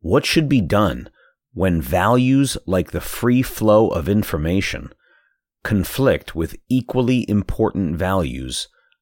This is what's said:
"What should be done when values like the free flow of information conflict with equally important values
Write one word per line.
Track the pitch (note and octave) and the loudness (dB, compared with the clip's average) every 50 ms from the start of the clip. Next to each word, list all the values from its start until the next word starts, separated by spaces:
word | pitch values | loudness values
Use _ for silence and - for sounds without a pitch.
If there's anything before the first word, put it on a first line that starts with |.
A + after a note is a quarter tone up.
"What | - E2 G2 D3 - | -4 0 0 0 0
should | - - E3 D#3+ | 0 0 0 2
be | C3+ C#3+ B2 | 2 2 0
done | F#2 D2 G#2 G#2 G#2+ E2+ A#1+ B1 - - - _ _ _ _ _ _ _ - | 2 2 2 2 2 2 0 -4 -10 -16 -20 _ _ _ _ _ _ _ -4
when | E2+ F#2 F#2 F2 D#2+ | -2 0 2 2 0
values | D2 - - F2+ F#2 G#2+ B2 B2+ B2+ B2+ C3+ C3+ C#3 B2+ - - - | 0 0 0 2 2 4 4 4 4 4 4 2 2 0 -2 -6 -4
like | - F#2+ F#2 E2+ - | -2 0 0 0 -2
the | - E2+ | -6 -8
free | - - - - - A#2+ B2 B2+ | -8 -8 -6 -2 2 2 2 2
flow | B2+ - - - G#2+ G#2+ G#2+ A2 A2+ - | 2 -2 -4 0 4 6 6 6 6 4
of | - E2+ D2+ | 0 -2 -2
information | F2 G2+ G#2+ G2+ - - D#2+ D2+ D#2+ F2+ G2 G2 - - - B1+ - - _ _ _ _ _ _ _ _ _ _ _ _ _ - | 0 0 0 0 0 -2 -2 -2 0 0 0 -2 -2 -6 -8 -12 -14 -18 _ _ _ _ _ _ _ _ _ _ _ _ _ -4
conflict | - G#2+ G2 F2 - - - C3+ B2+ F2 C#2+ - - - | 0 0 0 0 -2 -2 0 2 2 2 0 -4 -8 -6
with | E2 E2 - - - _ - | -6 -6 -6 -8 -12 _ -4
equally | B2+ B2+ A#2+ - - B2+ B2+ A#2+ B2+ B2 - | -2 -2 -2 -2 -2 -2 0 0 0 0 0
important | - G#2 G#2 F#2+ - - - A2 - - G2 G2 D#2 E2 | 0 -2 -2 -2 -2 -2 0 -2 0 0 -2 -4 -2 -2
values | D#2+ F#2 F#2 F#2+ F#2+ E2 C2 B1 C2 C2 B1+ B1+ - - - _ _ _ _ _ _ | -2 -2 0 0 0 -2 -2 -4 -8 -10 -8 -8 -10 -10 -12 _ _ _ _ _ _